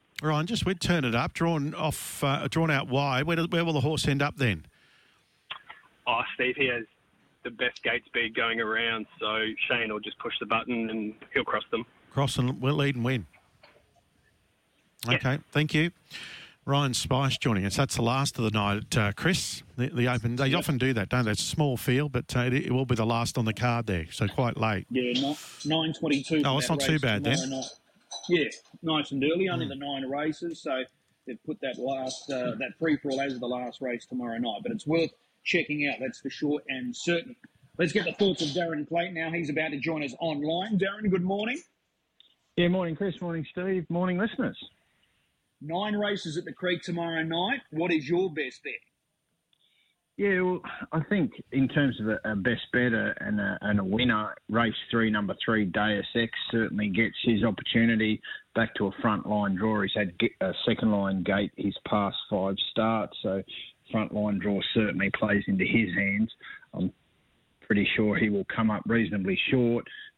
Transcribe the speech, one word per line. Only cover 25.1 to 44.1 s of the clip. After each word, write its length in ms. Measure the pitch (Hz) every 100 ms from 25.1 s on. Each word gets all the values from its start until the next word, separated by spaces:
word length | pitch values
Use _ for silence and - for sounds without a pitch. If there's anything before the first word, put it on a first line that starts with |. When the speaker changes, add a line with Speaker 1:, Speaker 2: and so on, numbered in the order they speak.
Speaker 3:
ni-, 240 | 123 139 147 - -
nine 280 | 143 160 160
twenty-two 500 | 151 165 143 - 156
for 60 | 143
Speaker 1:
Oh, 100 | 135
it's 80 | -
Speaker 3:
that 60 |
Speaker 1:
not 60 | 151
too 120 | 135
Speaker 3:
race 60 | 156
Speaker 1:
bad 200 | 131 104
then. 140 | 98 135
Speaker 3:
tomorrow 220 | - 135
night. 100 | - - _ _ _ - -
Yeah, 160 | 175 123 - _ -
nice 300 | 160 156 147
and 100 | 139
early, 260 | 143 175 190
only 180 | 175 123
Speaker 1:
Mm. 20 |
Speaker 3:
the 60 | 139
nine 340 | 139 139 131
races, 500 | 143 156 151 175 160
so 220 | 156 131 127 _ _ _ -
they've 100 | 113
put 160 | - -
that 180 | 135 120
last, 500 | 123 135 131 - -
uh, 240 | 131 123 117
that 140 | 127 -
free-for-all 400 | 165 147 143 135
as 180 | 139 123
the 80 | 120
last 340 | 123 123 -
race 240 | 131 120
tomorrow 340 | - 127 120 113
night, 220 | 120 104
but 80 | 107
it's 140 | 110 147
worth 240 | 165 160 - _ _
checking 420 | - 175 - 147 147
out, 120 | 113
that's 180 | 127 -
for 120 | 135
sure 300 | - 147 147 -
and 280 | 131 123 120
certain. 400 | - 170 165 - - _ _ -
Let's 140 | 175
get 140 | 208 208
the 60 |
thoughts 300 | - 202 156
of 60 | 156
Darren 400 | 147 170 151 151
Clayton 260 | 165 180
now. 160 | 165 165
He's 200 | 170 151
about 200 | 151 160
to 80 | 147
join 240 | 160 160
us 120 | 143 120
online. 600 | 165 147 151 170 208 202
Darren, 280 | 196 208 214
good 120 | 185
morning. 360 | 180 202 214 277 - _ _ _ _ _ - _ _ -
Speaker 4:
Yeah, 100 | 175
morning, 300 | 185 175 156
Chris. 240 | 202 -
Morning, 260 | 175 165 147
Steve. 360 | - 185 185 156
Morning, 300 | 170 185